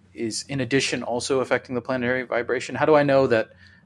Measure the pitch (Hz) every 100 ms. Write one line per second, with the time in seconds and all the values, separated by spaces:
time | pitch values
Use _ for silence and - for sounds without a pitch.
0 | _ 123 117 107 - 139 120 135 - 139
1 | 113 120 - 131 120 123 - 123 117 131
2 | 120 127 120 113 123 123 - 123 151 151
3 | 143 139 135 113 110 - - _